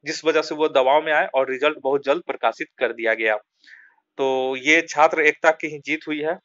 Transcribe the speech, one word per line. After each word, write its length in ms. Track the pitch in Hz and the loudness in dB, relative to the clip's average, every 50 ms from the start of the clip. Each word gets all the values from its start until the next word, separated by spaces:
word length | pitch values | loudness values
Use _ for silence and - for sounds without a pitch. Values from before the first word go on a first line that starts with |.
| _ | _
जिस 200 | 147 160 - - | -10 -10 -2 -2
वजह 180 | 160 151 156 | 0 0 0
से 120 | 151 - 160 | -2 -2 -2
वो 140 | 151 156 151 | -2 -2 2
दबाव 340 | 143 139 127 131 143 151 | 2 2 4 4 4 2
में 100 | 156 160 | 2 2
आए 140 | 151 151 185 | 0 0 0
और 240 | - - 135 135 127 | 0 0 -2 0 0
result 280 | 131 127 139 151 151 147 | -2 0 0 -2 -2 -2
बहुत 220 | 131 131 143 139 135 | -2 -2 -2 0 0
जल्द 180 | 135 147 175 - | 0 -2 -2 -2
प्रकाशित 400 | - 131 - - 117 113 - 160 _ _ - | -8 -8 -2 -2 -2 -2 -2 -12 _ _ -4
कर 140 | 131 117 | -4 -4
दिया 220 | 117 117 113 113 113 | -2 -2 -2 -2 0
गया। 220 | 113 113 110 107 107 _ _ _ _ _ - - - _ _ _ _ _ _ _ | 0 2 0 0 0 _ _ _ _ _ -20 -20 -20 _ _ _ _ _ _ _
तो 400 | - 135 135 131 131 131 131 135 | -4 -2 -2 0 -2 -2 -4 -6
ये 300 | 131 127 147 156 165 165 165 | -4 0 2 2 2 2 -2
छात्र 320 | - 151 156 165 170 160 | 2 2 2 4 4 2
एकता 300 | 151 151 151 _ - 160 | 2 2 2 _ 2 2
की 160 | 160 - - | 2 2 -6
ही 120 | 156 151 147 | -10 -10 -10
जीत 220 | - 139 151 156 - 160 | -8 -8 -8 -6 -6 -8
हुई 140 | 151 147 | -6 -4
है। 160 | 147 156 180 190 _ | -4 -4 -6 -6 _